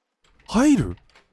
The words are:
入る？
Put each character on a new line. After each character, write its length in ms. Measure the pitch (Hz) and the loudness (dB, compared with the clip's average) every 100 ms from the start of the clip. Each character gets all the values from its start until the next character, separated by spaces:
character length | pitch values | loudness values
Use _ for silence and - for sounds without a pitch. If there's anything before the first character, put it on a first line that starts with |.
| _ _ _ _ _ | _ _ _ _ _
入 280 | 214 302 254 | -2 2 2
る？ 200 | 90 - _ _ _ | -2 -10 _ _ _